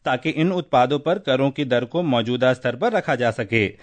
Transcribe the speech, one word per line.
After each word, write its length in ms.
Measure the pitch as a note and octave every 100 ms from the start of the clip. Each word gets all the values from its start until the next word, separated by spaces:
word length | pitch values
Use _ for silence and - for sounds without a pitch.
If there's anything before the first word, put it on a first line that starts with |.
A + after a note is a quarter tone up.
ताकि 260 | - B2+ D#3+
इन 200 | E3 E3+
उत्पादों 460 | F3+ - B2+ B2+ C#3+
पर 200 | D3 G3
करों 320 | E3 C3 C#3
की 140 | C3
दर 200 | C#3 A#2+
को 180 | A#2+ E3
मौजूदा 480 | F3 A#2+ A2+ B2 B2+
स्तर 240 | B2+ B2+ A#2+
पर 160 | A3
रखा 220 | G#3+ E3+
जा 160 | C3 B2
सके। 340 | A2 G#2+ A2+ G2 -